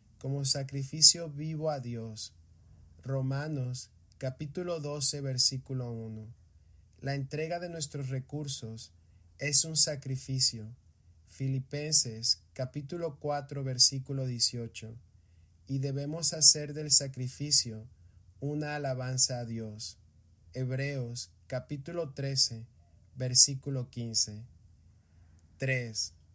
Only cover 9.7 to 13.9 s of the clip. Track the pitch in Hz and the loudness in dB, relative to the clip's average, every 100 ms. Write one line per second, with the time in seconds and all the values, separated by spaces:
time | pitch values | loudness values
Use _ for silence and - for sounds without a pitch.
9.7 | 156 - 143 135 131 - 131 - 113 107 | 6 4 2 -4 -6 -4 0 0 -2 -12
10.7 | 123 - _ - - - - 135 135 131 | -16 -20 _ -20 -20 -18 -6 -2 -2 -4
11.7 | 147 151 151 120 110 113 - - - 127 | -6 2 2 2 -2 -2 -2 -4 -6 -6
12.7 | 147 135 175 170 135 147 143 139 139 135 | -6 -6 -4 -6 -4 -4 -4 -4 -6 -2
13.7 | 123 - | 4 4